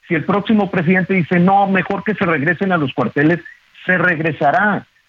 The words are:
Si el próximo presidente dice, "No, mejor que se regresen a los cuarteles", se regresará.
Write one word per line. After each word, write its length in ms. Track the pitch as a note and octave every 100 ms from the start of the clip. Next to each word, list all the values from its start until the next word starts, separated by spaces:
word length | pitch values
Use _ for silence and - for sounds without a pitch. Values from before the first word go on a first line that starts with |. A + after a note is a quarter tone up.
| -
Si 80 | E3
el 100 | -
próximo 440 | G3+ G3 G#3+ G3
presidente 420 | F#3 D#3 F#3 F3+
dice, 260 | F#3+ D#3+ F3+
"No, 280 | F3 G3 G3
mejor 360 | F#3+ - G3
que 120 | G3 G3
se 100 | F#3
regresen 460 | D#3+ C#3+ F3 G3
a 60 | F3
los 140 | C#3
cuarteles", 460 | - A#2 - D3+ E3+ - - _ - -
se 100 | F#3
regresará. 880 | F3+ D#3+ D#3+ D3 D3+ E3 G#3 F#3+ - _